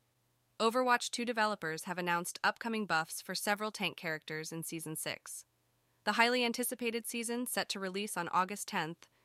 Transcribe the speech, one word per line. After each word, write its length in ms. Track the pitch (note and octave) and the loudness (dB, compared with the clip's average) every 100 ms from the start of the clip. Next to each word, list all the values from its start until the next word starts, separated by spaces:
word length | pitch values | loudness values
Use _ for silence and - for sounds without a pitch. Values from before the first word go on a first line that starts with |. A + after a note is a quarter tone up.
| _ _ _ _ _ - | _ _ _ _ _ 0
Overwatch 520 | A3 A#3+ B3+ A#3+ - | 2 4 4 4 2
two 140 | - | -2
developers 600 | A#3+ A#3 G#3+ G#3 D#3+ D#3+ | -2 2 2 2 -2 -4
have 140 | - F3+ | -4 -2
announced 420 | F3+ E3+ F3+ - | 2 2 0 0
upcoming 420 | G3 G#3 A#3 A3 | 0 0 0 -2
buffs 380 | G3+ D#3+ D#3+ - | 2 0 0 -4
for 140 | - F3+ | -6 -2
several 340 | - G3+ G#3+ | 0 0 0
tank 260 | - F#3 - | -2 -2 -2
characters 540 | E3+ D#3 - D#3 D#3+ | -4 -4 -4 -6 -4
in 140 | E3 | -6
Season 320 | D#3+ E3 D#3 D#3 | -4 -6 -6 -4
six. 480 | - - - - - _ _ _ _ _ | -4 -6 -8 -14 -14 _ _ _ _ _
The 80 | - | 0
highly 300 | G#3 A#3 B3 | 6 6 6
anticipated 640 | A#3+ A#3 B3 B3 A#3+ A3+ A3+ | 2 2 -2 -2 -2 -2 -2
season, 400 | A#3+ A3+ A#3 B3 | -4 -2 -2 -2
set 220 | - F#3 | -2 -2
to 100 | G3+ | -2
release 380 | F#3+ F#3+ G#3 - | -4 -2 -2 -2
on 120 | E3+ | 0
August 360 | F3 F#3 G3+ - | 2 2 -2 -4
tenth, 400 | G3+ D#3+ E3+ - _ | -2 -2 -4 -14 _